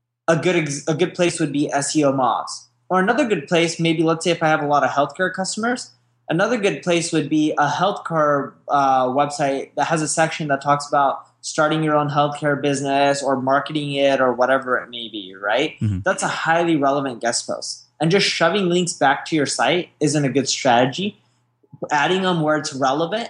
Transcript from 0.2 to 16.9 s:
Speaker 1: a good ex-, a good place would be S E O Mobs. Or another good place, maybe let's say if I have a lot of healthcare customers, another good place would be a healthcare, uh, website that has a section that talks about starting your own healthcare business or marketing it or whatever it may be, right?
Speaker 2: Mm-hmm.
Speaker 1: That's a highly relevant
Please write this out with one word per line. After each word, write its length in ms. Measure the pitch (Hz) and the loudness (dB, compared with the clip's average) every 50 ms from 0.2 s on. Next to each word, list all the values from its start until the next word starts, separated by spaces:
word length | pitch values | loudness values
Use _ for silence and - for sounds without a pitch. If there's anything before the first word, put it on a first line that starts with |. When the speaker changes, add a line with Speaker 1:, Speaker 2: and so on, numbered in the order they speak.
| _ - | _ 0
Speaker 1:
a 80 | 165 | 2
good 200 | 160 - 180 180 | 2 2 2 2
ex-, 320 | 175 160 147 139 - - - | 2 0 -2 -4 -4 -4 -4
a 80 | 156 | -2
good 180 | 143 180 175 - | 0 -2 -2 0
place 260 | - 180 170 170 - | 0 0 0 0 -2
would 140 | 165 147 135 | -4 -2 -2
be 180 | 143 151 - | -2 -2 -2
S 240 | - 139 139 - - | -2 -2 -2 -2 0
E 80 | 156 147 | 2 2
O 80 | 139 | 2
Mobs. 560 | 131 135 127 117 104 90 - - - - - _ _ _ _ - | 2 2 2 0 0 -2 -4 -8 -12 -14 -16 _ _ _ _ -2
Or 100 | 180 185 | 0 2
another 260 | 185 208 240 254 294 220 | 2 2 2 0 0 0
good 200 | 208 170 143 - | -2 -4 -2 0
place, 320 | 185 170 170 165 165 - | 0 0 0 0 -2 -2
maybe 240 | 165 165 165 160 165 | 0 0 0 2 0
let's 200 | 160 165 160 - | 0 0 0 0
say 80 | 180 | -2
if 100 | 170 165 | 0 0
I 60 | 165 156 | 2 2
have 160 | 156 156 147 | 2 0 2
a 40 | 143 | 2
lot 160 | 143 143 131 | 2 2 2
of 60 | 127 | 2
healthcare 420 | 127 143 143 147 - - 185 180 | 2 0 0 0 -2 -4 -4 -4
customers, 600 | 180 - 190 180 - 214 220 233 247 254 - - _ _ _ _ _ _ _ - | -4 -4 -6 -6 -6 -4 -4 -4 -4 -4 -8 -12 _ _ _ _ _ _ _ -4
another 280 | 151 165 196 220 247 240 | -2 0 0 0 0 0
good 240 | 196 202 160 - | 0 0 -2 -2
place 320 | - 180 170 170 165 - - | -2 0 0 0 0 0 0
would 160 | 156 143 139 | -2 0 0
be 220 | 156 156 151 156 | 0 2 2 2
a 160 | 147 - 147 143 | 2 0 0 0
healthcare, 880 | 143 - 175 202 196 - - - 165 160 151 147 147 139 127 120 - _ _ - | 0 0 0 0 0 -2 -6 -4 0 2 2 2 2 0 -2 -4 -10 _ _ -2
uh, 400 | - 143 139 135 131 131 127 127 | 0 2 4 4 4 2 2 2
website 640 | 123 139 143 139 143 - 151 139 139 135 120 - _ | 2 2 0 0 0 -2 -2 0 -2 -2 -6 -6 _
that 120 | - 139 139 | -4 -2 0
has 140 | - 160 | 0 -2
a 60 | 156 143 | -2 -2
section 400 | - - 160 156 - - 165 147 | 0 0 0 0 -2 -4 -4 -2
that 140 | 139 135 | -2 -2
talks 260 | - 147 143 143 - - | 0 0 0 0 0 0
about 360 | 151 143 139 135 123 - - _ _ _ | 0 2 2 2 0 -4 -8 _ _ _
starting 400 | - - - - 156 151 156 160 | -12 -6 0 0 2 2 2 0
your 140 | 156 156 151 | 0 2 2
own 140 | 147 147 143 | 2 2 2
healthcare 520 | 143 147 147 147 143 - 151 147 143 135 | 2 0 0 0 -2 -2 -2 -2 0 0
business 640 | 147 143 139 131 143 139 139 139 143 139 139 139 135 | 0 -2 -2 -2 0 0 2 2 4 2 2 0 0
or 180 | 131 - 127 | -2 -2 0
marketing 520 | 127 131 135 143 139 - 156 151 147 147 143 | 0 2 0 0 0 -2 -4 -4 -4 -2 0
it 260 | 139 139 139 135 127 | 2 2 4 4 4
or 140 | 131 127 120 | 4 2 2
whatever 440 | 117 123 127 131 135 127 127 123 113 | 2 2 2 2 2 2 0 -2 -2
it 120 | 120 120 | -2 -6
may 180 | 120 120 117 110 | -12 -12 -12 -10
be, 260 | 104 107 95 90 95 | -10 -10 -12 -12 -12
right? 440 | 95 101 101 107 127 151 156 - - | -6 -2 0 0 0 0 -2 -4 -4
Speaker 2:
Mm-hmm. 200 | - 110 98 92 98 | -2 -2 -2 -2 -2
Speaker 1:
That's 180 | - 196 190 | -2 -2 -2
a 60 | - 170 | -2 -4
highly 480 | - - - 156 165 170 175 170 165 | -4 -2 0 0 2 2 2 2 2
relevant 460 | 147 139 139 | 2 2 2